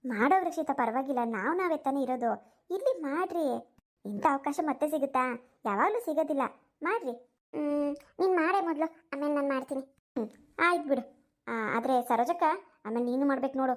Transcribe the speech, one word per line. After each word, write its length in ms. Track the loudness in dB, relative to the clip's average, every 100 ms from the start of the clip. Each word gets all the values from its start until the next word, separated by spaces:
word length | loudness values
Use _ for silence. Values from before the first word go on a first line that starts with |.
| -6
ಮಾಡೋ 380 | 0 4 4
ರಕ್ಷಿತಾ, 300 | 4 -2 -2
ಪರವಾಗಿಲ್ಲ, 460 | 0 0 0 -2 -2 0
ನಾವ್ 320 | -2 0 0
ನಾವೇ 200 | 0 0
ತಾನೇ 260 | -2 -2
ಇರೋದು, 300 | -2 0 0 -2 -8 _ _
ಇಲ್ಲಿ 320 | -2 0 0
ಮಾಡ್ರಿ. 460 | -2 -2 -2 0 0 -2 -6 _ _ _ -10
ಇಂಥ 200 | 0 2
ಅವಕಾಶ 280 | 2 -2 -2
ಮತ್ತೆ 260 | -2 0 0
ಸಿಗುತ್ತಾ? 340 | 0 0 0 0 -4 -12 _ -4
ಯಾವಾಗ್ಲೂ 340 | 2 2 0
ಸಿಗೋದಿಲ್ಲ, 420 | -2 -2 0 0 -2 -6 _ _
ಮಾಡ್ರಿ. 280 | -2 -2 -4 -10 -14 _ _
ಹ್ಮ್, 420 | -6 -2 0 -2 -4 -12 -2
ನೀನ್ 160 | 2 4
ಮಾಡೇ 260 | 2 2
ಮೊದ್ಲು, 240 | 0 -2 -2
ಆಮೇಲೆ 480 | -4 _ -4 0
ನಾನ್ 160 | 0 0
ಮಾಡ್ತೀನಿ. 320 | -2 -4 -8
ಹ್ಮ್, 480 | -8 _ _ -6 -6 -8 -18 0
ಆಯ್ತು 300 | 2 2 0
ಬಿಡು. 120 | -2 -4 _ _ _ -8
ಆ, 300 | -4 -2 -2
ಆದ್ರೆ 240 | 2 0
ಸರೋಜಕ್ಕ, 420 | 2 2 2 2 2 2 -6 _ -6
ಆಮೇಲೆ 200 | -2 0
ನೀನು 220 | 2 2
ಮಾಡ್ಬೇಕು 300 | 2 0 0
ನೋಡು. 160 | 0